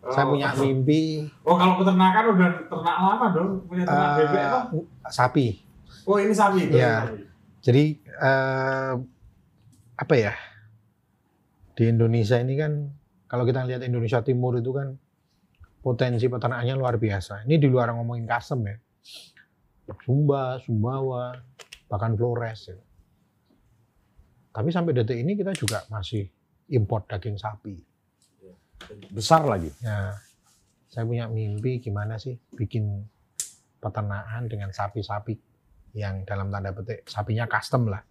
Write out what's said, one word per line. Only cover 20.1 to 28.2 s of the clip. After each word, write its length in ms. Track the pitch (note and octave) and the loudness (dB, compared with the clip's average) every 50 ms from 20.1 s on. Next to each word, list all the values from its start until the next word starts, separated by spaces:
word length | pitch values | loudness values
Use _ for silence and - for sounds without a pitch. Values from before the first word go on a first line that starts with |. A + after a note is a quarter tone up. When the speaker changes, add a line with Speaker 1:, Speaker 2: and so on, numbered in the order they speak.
| B2 C#3+ D3+ C#3+ C#3+ C#3 C3 B2+ B2+ C3 | 2 2 4 4 2 2 0 -4 -6 -8
Speaker 1:
Sumbawa, 760 | - - A#2 G#2+ G#2 A#2+ C3 C3+ C3+ C3 B2+ B2 B2 B2 B2 B2+ - - _ _ - _ - - _ | -6 -4 -2 -2 0 -2 -2 -4 -4 -4 -4 -6 -6 -8 -10 -16 -20 -20 _ _ -20 _ -20 -20 _
bahkan 260 | _ A2+ G2+ A2+ A2+ A2+ | _ -6 -4 -2 -2 0
Flores 460 | G2+ A#2 A#2+ A#2+ A2+ A#2 A2+ A2 - - | 0 0 -2 -2 -4 -6 -8 -10 -12 -16
ya. 120 | - G2 G2 _ _ _ _ _ _ _ _ _ _ _ _ _ _ _ _ _ _ _ _ _ _ _ _ _ _ _ _ _ _ _ _ _ _ | -18 -20 -20 _ _ _ _ _ _ _ _ _ _ _ _ _ _ _ _ _ _ _ _ _ _ _ _ _ _ _ _ _ _ _ _ _ _
Tapi 180 | _ A2+ A2+ D#3+ | _ -4 -2 0
sampai 200 | E3+ F#3 E3+ E3 | 0 0 0 2
detik 260 | D3 B2 A#2 A2 B2+ A#2 | 2 2 0 0 -2 -2
ini 160 | A#2+ E3 G3+ | -2 -2 -2
kita 180 | G3+ F#3 G3 | -2 -2 -4
juga 320 | F#3+ - - G#2 A2 G2 - - | -4 -2 -2 -2 -2 -4 -6 -8
masih 360 | G#2 G#2+ F#2+ - - G#2+ G2 G2 _ _ _ _ _ _ _ _ | -10 -10 -8 -6 -6 -6 -6 -8 _ _ _ _ _ _ _ _
import 360 | D#3 B2 G#2 - A#2+ A2 G#2 | 0 0 0 0 -2 -6 -6
daging 300 | _ - F#2 - A2+ G#2 | _ -10 -8 -6 -8 -8
sapi. 400 | G2 - G#2+ G#2+ G#2 _ G#2+ G2 E2+ - _ _ _ _ _ _ _ | -6 -8 -10 -12 -10 _ -14 -14 -14 -18 _ _ _ _ _ _ _